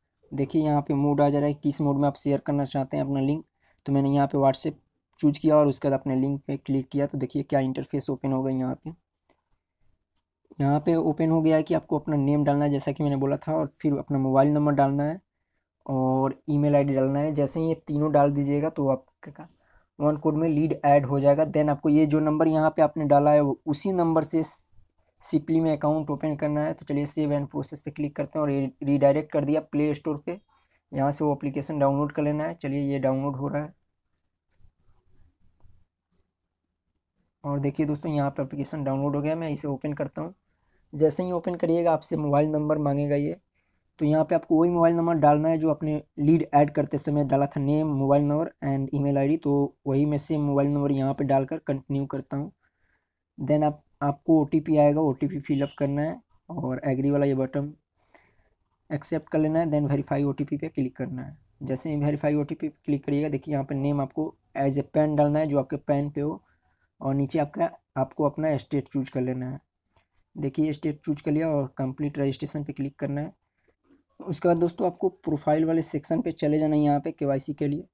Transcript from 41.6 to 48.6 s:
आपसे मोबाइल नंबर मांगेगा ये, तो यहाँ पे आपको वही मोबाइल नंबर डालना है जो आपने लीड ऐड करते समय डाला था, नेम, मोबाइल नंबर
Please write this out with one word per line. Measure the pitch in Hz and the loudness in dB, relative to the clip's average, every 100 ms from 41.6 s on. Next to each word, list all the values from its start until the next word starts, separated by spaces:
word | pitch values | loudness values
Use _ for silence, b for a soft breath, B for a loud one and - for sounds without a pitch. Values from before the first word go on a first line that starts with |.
| 165 165 170 | 0 2 2
आपसे | 156 - 156 | 2 0 -2
मोबाइल | 147 143 156 | 2 2 2
नंबर | 151 151 151 | 0 0 0
मांगेगा | 147 143 143 143 | 0 0 0 0
ये, | 147 170 _ _ _ _ _ _ | -2 -6 _ _ _ _ _ _
तो | |
यहाँ | 147 156 | 2 2
पे | 156 | 2
आपको | 165 - 160 | 0 2 2
वही | 175 | 4
मोबाइल | 175 165 | 4 4
नंबर | 170 165 | 2 0
डालना | 160 143 147 156 | 4 4 4 2
है | 160 | 0
जो | 160 | 0
आपने | 147 156 151 - - | 0 -2 -4 -8 0
लीड | 147 165 - | 4 4 4
ऐड | 143 147 | 2 4
करते | 151 139 139 | 2 -2 -2
समय | - 147 | 0 0
डाला | 139 139 139 | 2 0 0
था, | 147 | -2
नेम, | 139 151 156 | 0 0 0
मोबाइल | 139 135 143 | 0 4 4
नंबर | 147 147 165 - | 4 0 -2 -4